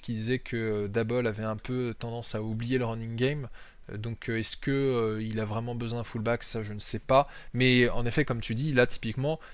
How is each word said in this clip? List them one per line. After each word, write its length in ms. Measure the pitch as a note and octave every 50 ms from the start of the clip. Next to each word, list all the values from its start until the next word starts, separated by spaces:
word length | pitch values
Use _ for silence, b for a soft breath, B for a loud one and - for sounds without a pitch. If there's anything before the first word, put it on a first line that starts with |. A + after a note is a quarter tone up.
qui 120 | - - A#2
disaient 240 | A2 A2 A#2 B2+ -
que, 180 | - - A#2+
euh, 300 | A#2 A2+ A2 G#2 G#2 G#2
Daboll 400 | G2+ G#2 A2+ A2+ A2 A#2+ B2 A#2
avait 160 | A2+ G#2 G#2 A2
un 120 | A2 A2
peu 380 | G2+ - - B2+ B2+ B2 A#2+ A2
tendance 360 | - - A#2 A#2 A#2+ A2 - -
à 80 | G#2+
oublier 380 | G#2+ A2 A2+ A2+ A#2 A#2+ B2+ B2+
le 60 | A#2+
running 300 | A2+ A2+ A2+ A2+ A2+ A2+
game. 320 | A2+ B2+ C3+ D3+ D3 C3 - b b b b b b b -
Euh, 60 | -
donc, 300 | G#2+ G#2+ A#2 A2 - -
euh, 120 | - A2+ A2+
est-ce 180 | A2 - -
que, 140 | - - C#3
euh, 500 | C#3 C#3 C#3 C3 B2+ A#2+ A2+ A2 G#2+ G#2+
il 180 | A2+ A2 G#2+ A2
a 60 | A2
vraiment 300 | G#2 G#2 A2+ A#2 A#2+ A#2+
besoin 240 | A#2 A#2 A2+ A#2 A#2+
d'un 40 | A2+
fullback ? 380 | - - A#2 G#2+ A#2 A#2+ A2+ -
Ça, 200 | - - A2+ G#2+
je 100 | G#2 G#2+
ne 60 | G#2
sais 200 | - - - A2
pas. 280 | - - C3 C3+ C#3+ B B B B B -
Mais 360 | A#2+ B2+ B2+ B2+ B2 A#2+ A#2
en 180 | - A#2 A#2+
effet, 180 | A#2+ - D#3 C#3+
comme 160 | - B2+ A2+
tu 140 | - - A2+
dis, 180 | A#2 D3 D#3 C#3
là, 140 | B2 B2
typiquement, 520 | A#2+ - - - A2+ G#2 B2+ C3+ D3 D#3+ B B B